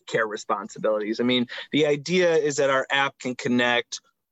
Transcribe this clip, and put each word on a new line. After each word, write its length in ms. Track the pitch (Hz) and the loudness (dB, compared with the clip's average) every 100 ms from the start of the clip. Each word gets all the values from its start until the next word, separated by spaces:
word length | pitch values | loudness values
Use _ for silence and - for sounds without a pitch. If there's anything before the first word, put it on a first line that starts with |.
| - | -2
care 220 | 139 110 | -2 -2
responsibilities. 920 | 107 - 104 104 - 98 107 107 113 | -4 -6 -6 -6 -4 -2 0 -2 0
I 60 | |
mean, 240 | 123 127 120 - - | 2 2 0 -6 -4
the 140 | 135 151 | 0 2
idea 500 | 147 143 180 175 160 | 0 0 2 4 2
is 180 | 151 139 | 2 2
that 140 | 139 | 2
our 160 | 135 131 | 2 0
app 300 | 139 139 - | 0 0 -2
can 160 | 131 | -8
connect 640 | 127 131 123 120 120 - - _ _ _ | -4 0 2 4 2 -2 -8 _ _ _